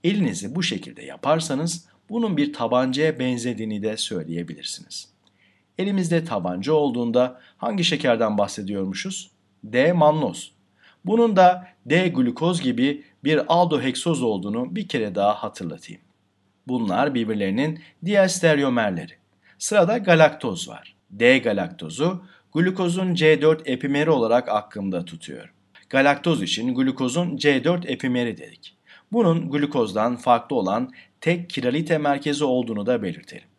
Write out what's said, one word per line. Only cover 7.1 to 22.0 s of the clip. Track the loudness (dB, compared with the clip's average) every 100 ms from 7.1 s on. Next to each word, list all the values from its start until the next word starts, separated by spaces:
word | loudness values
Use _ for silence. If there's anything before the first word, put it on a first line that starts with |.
| 2 0 -2 -20 _
hangi | -6 -2
şekerden | -2 0 2 2 2 2
bahsediyormuşuz? | -2 -4 -6 -4 -4 -6 -8 -10 -14 _ _ _
D | -4 2 2
mannoz. | 4 4 4 -2 -6 -16 _ _ _ _ _ 0
Bunun | 2 4 8
da | 6 6 -6 _ 0
D | 2 2
glukoz | 2 0 2 0 0
gibi | -2 0 0 -2 -10 _
bir | 0 0 4
aldoheksoz | 4 4 2 0 -2 -2 0
olduğunu | 0 -2 -4 -6 -6 -8
bir | -6
kere | -4 -4 0
daha | 2
hatırlatayım. | 0 -6 -8 -10 -10 -16 -20 _ _ _ _ _ _ -6
Bunlar | -4 0 0 0
birbirlerinin | 0 -2 -2 -2 0 -2 -4 -14 _ 0
diastereomerleri. | 2 2 2 2 2 2 0 0 -4 -8 -18 _ _ _ _
Sırada | 0 2 4 2
galaktoz | 4 6 6 4 -6 -6 -10
var. | -14 -20 _ _
D | 2 4 6
galaktozu | 2 -2 -4 -8 -12 -2